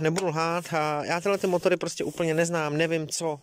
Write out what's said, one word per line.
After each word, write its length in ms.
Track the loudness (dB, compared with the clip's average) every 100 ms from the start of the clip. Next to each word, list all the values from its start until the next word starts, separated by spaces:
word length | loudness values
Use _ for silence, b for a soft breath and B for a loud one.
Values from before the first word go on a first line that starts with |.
nebudu 260 | 0 0 0
lhát, 480 | 0 0 -2 -2
a 300 | 0 0 -2
já 160 | -2 0
tyhle 180 | 0 0
ty 80 | 2
motory 300 | 2 2 2
prostě 280 | 0 -4
úplně 300 | -4 -2 0
neznám, 420 | 2 2 0 0 0
nevím, 320 | 2 0 -2
co, 320 | -4 -4 -4